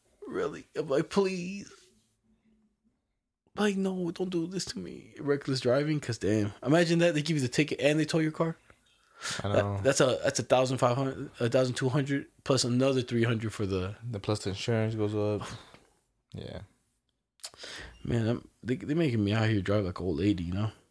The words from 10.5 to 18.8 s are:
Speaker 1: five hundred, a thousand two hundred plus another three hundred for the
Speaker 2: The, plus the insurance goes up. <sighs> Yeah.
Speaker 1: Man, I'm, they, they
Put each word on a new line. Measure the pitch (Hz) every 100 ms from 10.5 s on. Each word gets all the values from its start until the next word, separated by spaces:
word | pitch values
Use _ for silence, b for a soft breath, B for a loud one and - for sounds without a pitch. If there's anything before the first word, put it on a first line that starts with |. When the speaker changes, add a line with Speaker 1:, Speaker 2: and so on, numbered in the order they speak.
| 127 131 131
Speaker 1:
five | 127 120
hundred, | 135 101 143 -
a | 120
thousand | 131 127 120
two | 131
hundred | 147 135 139 - _
plus | - 131
another | 120 123 135 131
three | 113 117
hundred | 113 113 110
for | -
the | 101 95 92 104 123
Speaker 2:
The, | 104
plus | - 104
the | 98
insurance | 95 - 113 110
goes | 110 104
up. | 107 104 104 B
<sighs> | 117 B B B _ _ _ _
Yeah. | - - - 101 _ _ _ _ _ _ _ - B B B B B
Speaker 1:
Man, | - 120 110
I'm, | 123 - _
they, | 104
they | 127